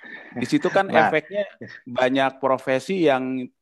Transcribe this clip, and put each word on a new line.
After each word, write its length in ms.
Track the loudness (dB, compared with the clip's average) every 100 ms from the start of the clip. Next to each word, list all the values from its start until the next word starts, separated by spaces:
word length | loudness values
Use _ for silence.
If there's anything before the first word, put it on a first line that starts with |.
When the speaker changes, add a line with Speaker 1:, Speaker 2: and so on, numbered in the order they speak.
| -20 -20 -16 -8
Speaker 1:
Di 80 | -2
situ 240 | 0 2
kan 160 | 0 2
Speaker 2:
Nah. 240 | 2 4
Speaker 1:
efeknya 340 | 2 -2 -6 -8 -10 -20 -18
banyak 560 | -8 0 0 2 0 0
profesi 720 | -2 -2 -2 -4 -2 0 2
yang 400 | 2 -2 -6 -10 _